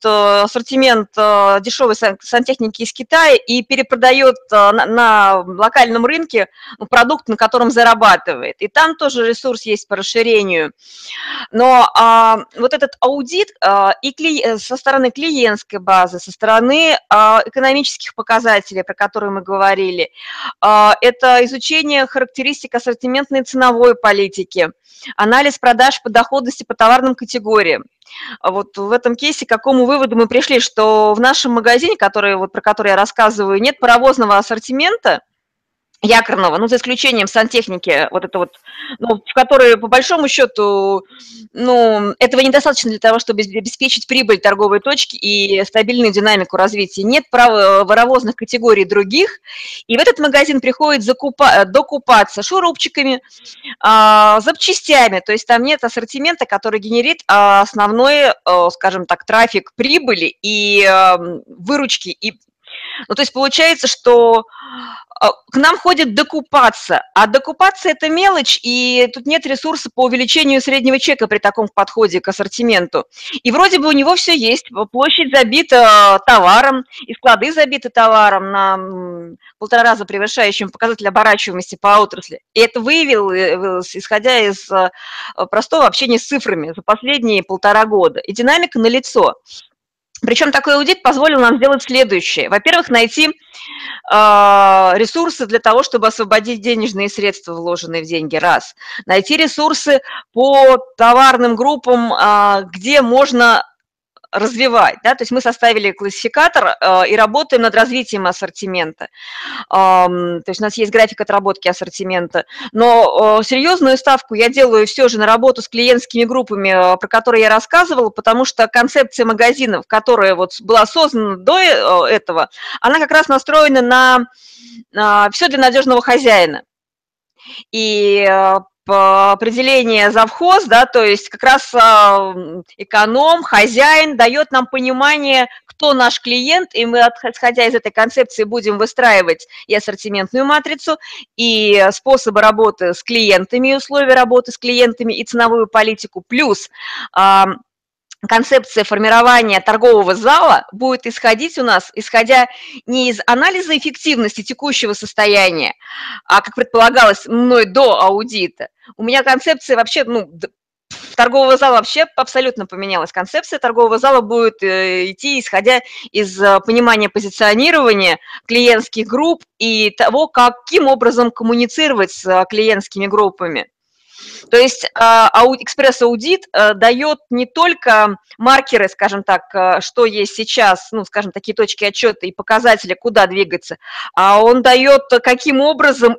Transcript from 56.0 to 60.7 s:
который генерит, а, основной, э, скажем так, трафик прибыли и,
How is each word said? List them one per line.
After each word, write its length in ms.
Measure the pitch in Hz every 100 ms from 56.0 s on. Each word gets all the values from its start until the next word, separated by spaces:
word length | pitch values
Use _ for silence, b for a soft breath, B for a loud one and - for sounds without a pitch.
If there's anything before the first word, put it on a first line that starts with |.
| 226 269 294 339 240
который 340 | 196 226 214
генерит, 380 | 208 233 262 330 -
а, 340 | 302 302 294
основной, 540 | 302 214 208 220 262 294
э, 180 | 277 - - 180 175
скажем 340 | 175 190 185 180
так, 200 | 175 -
трафик 480 | 220 233 196 - -
прибыли 580 | 247 320 262 196 160 -
и, 400 | 202 214 208